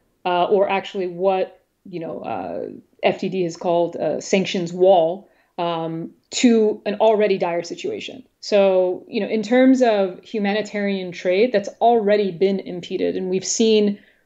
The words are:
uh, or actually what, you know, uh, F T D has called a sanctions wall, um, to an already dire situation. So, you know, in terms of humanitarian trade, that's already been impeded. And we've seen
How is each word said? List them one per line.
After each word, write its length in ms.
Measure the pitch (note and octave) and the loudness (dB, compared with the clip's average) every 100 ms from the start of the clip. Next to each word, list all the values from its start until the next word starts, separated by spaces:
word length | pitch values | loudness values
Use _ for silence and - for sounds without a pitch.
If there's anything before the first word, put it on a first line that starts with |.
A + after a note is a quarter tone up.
| _ _ F3+ | _ _ -4
uh, 180 | F3 | 0
or 240 | F3 G3+ G3+ | 2 2 2
actually 400 | G3 F#3+ G3+ F3+ | -2 -4 -6 -6
what, 560 | F3 F#3+ F#3+ F3+ - _ _ G3 | -2 0 0 -4 -8 _ _ -14
you 120 | F3 | -12
know, 200 | D#3+ F3 | -10 -10
uh, 480 | - G2+ F2+ E2+ G#1 - _ _ | -8 -8 -8 -8 -10 -12 _ _
F 160 | - - | -2 0
T 120 | F#3+ | -4
D 140 | F#3+ | -2
has 120 | F3 E3 | -4 -4
called 400 | F3+ E3+ E3+ E3+ | -2 0 0 -2
a 240 | E3 C#3 | -4 -4
sanctions 540 | - G3 F#3 G3+ E3+ | 0 0 0 -4 -6
wall, 500 | F3+ F#3 F#3 D#3+ F#3 - _ _ - | 2 4 6 4 -2 -12 _ _ -6
um, 560 | E3+ E3+ E3 E3 E3 - _ | -4 -4 -6 -8 -10 -16 _
to 500 | - B3+ A3+ G#3+ G#3 G#3+ | 0 4 4 2 0 -6
an 80 | G#3 | 2
already 400 | A3 G#3 G#3 F#3+ | 2 4 2 0
dire 260 | F3+ E3+ | -2 -4
situation. 580 | E3+ F3 E3+ G#2+ - F2 - _ | -6 -10 -8 -8 -12 -16 -20 _
So, 640 | - G#3 G3 F#3 F#3 F3+ - | 0 4 4 4 2 -2 -6
you 120 | A#3 | -6
know, 60 | G3 | -2
in 160 | A3 | -4
terms 400 | G#3 B3 C4 C4 | 2 4 6 6
of 400 | A#3+ G#3 G3 F#3 | 4 2 0 -4
humanitarian 880 | - A3+ G3+ G#3+ G#3 G#3 G3+ G3 F#3 | -8 -4 -2 -2 -4 -4 -4 -4 -6
trade, 400 | F3 F3+ F#3 B3 | -4 0 2 2
that's 180 | G3+ G3 - | 2 -2 0
already 500 | A3+ A#3 G3+ G#3 G3+ | 2 4 2 2 0
been 300 | E3 F#3+ G3 | 0 0 0
impeded. 560 | - F3+ E3+ F#3 F3+ F3+ | -6 -12 -8 -4 -2 -2
And 120 | F#3 | -2
we've 160 | F#3 | -4
seen 540 | F#3 - A3+ G#3+ G#3 G#3 _ _ | -4 0 4 4 2 -2 _ _